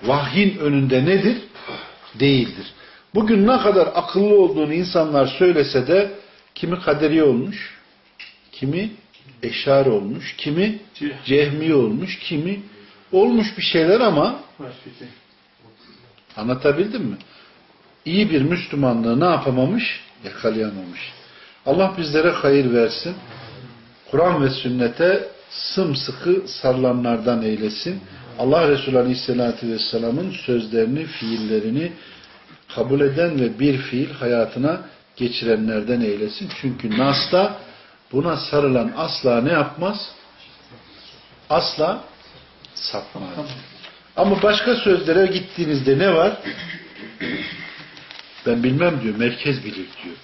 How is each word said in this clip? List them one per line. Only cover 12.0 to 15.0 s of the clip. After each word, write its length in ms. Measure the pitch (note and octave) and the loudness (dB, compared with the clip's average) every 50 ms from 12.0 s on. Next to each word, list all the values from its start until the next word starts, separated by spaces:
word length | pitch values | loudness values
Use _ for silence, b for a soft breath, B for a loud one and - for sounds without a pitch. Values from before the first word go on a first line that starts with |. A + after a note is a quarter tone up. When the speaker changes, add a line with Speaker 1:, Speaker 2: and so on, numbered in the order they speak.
| F3+ F#3 - - | -4 -6 -8 -10
Speaker 1:
kimi 440 | - - F3 D3 D#3 F3+ G3+ G3+ - B B B B B B B B _ - | -8 -6 -4 -4 -2 -4 -6 -6 -10 B B B B B B B B _ 4
olmuş 460 | F#3 G3+ A#3+ A#3+ A3+ G#3 - - - | 4 4 6 4 2 2 0 -4 -4
bir 40 | F3 | -4
şeyler 380 | - - E3+ D#3+ E3 G3 A#3 | 0 2 2 4 6 6 6
ama 400 | B3+ G#3+ F3 D3 D#3 G#3+ C4 - - - _ _ | 6 4 4 4 2 0 -2 -6 -12 -20 _ _
Speaker 2:
Var 120 | C#3+ B2+ A2 - - | -16 -16 -16 -18 -20
fikri. 220 | C3 A#2+ - | -20 -20 -20